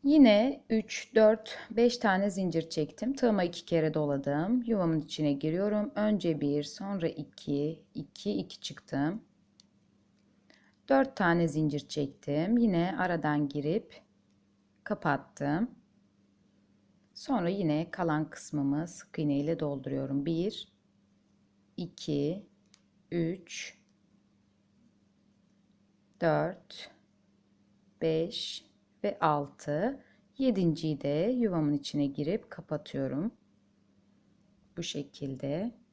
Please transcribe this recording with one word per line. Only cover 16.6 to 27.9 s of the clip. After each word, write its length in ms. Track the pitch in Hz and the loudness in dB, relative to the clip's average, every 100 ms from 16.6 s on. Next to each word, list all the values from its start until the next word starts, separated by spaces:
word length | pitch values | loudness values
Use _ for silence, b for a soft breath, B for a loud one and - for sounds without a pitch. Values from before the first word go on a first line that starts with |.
| _ _ _ _ _ | _ _ _ _ _
Sonra 360 | - - 247 175 | -20 -2 0 0
yine 420 | 196 170 151 170 | 0 0 0 -2
kalan 380 | - 170 151 156 | -4 0 0 -2
kısmımı 580 | - - 147 139 143 170 | -8 -6 -2 0 0 -4
sık 320 | - - - | -10 -12 -4
iğne 200 | 151 139 | 0 0
ile 200 | 147 160 | 0 -2
dolduruyorum. 680 | 151 139 131 135 135 135 143 | -2 -4 -4 -6 -2 -2 0
Bir, 480 | 165 185 - - _ _ _ _ _ _ _ _ _ _ - | -2 -2 -6 -16 _ _ _ _ _ _ _ _ _ _ -10
iki, 680 | 175 - - 147 143 185 - _ _ _ _ _ _ | -10 -10 -4 -2 -2 -4 -10 _ _ _ _ _ _
üç, 680 | 170 165 185 - - - - _ _ _ _ _ _ _ _ _ _ _ _ _ _ _ _ _ _ _ _ _ _ _ _ | -2 -2 -4 -10 -14 -14 -16 _ _ _ _ _ _ _ _ _ _ _ _ _ _ _ _ _ _ _ _ _ _ _ _
dört, 680 | 170 151 156 185 _ - - - _ _ _ _ _ _ _ _ _ | 0 2 0 -6 _ -18 -18 -20 _ _ _ _ _ _ _ _ _